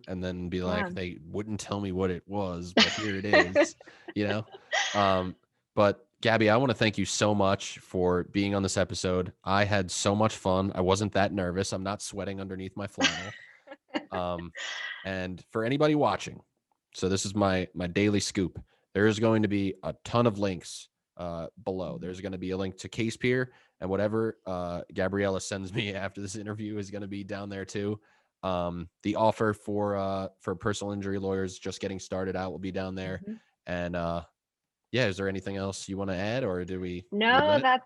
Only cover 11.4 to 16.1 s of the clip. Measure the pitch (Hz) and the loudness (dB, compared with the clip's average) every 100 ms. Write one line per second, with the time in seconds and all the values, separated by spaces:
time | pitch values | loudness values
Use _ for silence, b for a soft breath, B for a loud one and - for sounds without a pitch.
11.4 | 90 90 98 95 95 104 - 98 95 98 | -2 -2 -2 -4 -4 -6 -8 -8 -6 -6
12.4 | 95 95 95 104 101 - - - 95 - | -8 -8 -8 -8 -8 -2 -2 -2 -8 -12
13.4 | - - - - _ - - 92 90 87 | -18 -20 -20 -20 _ -8 -6 -4 -4 -4
14.4 | 85 - B B B B 95 92 92 87 | -8 -10 B B B B -6 -4 -4 -8
15.4 | - 117 113 143 151 151 117 | -6 -2 0 4 4 4 4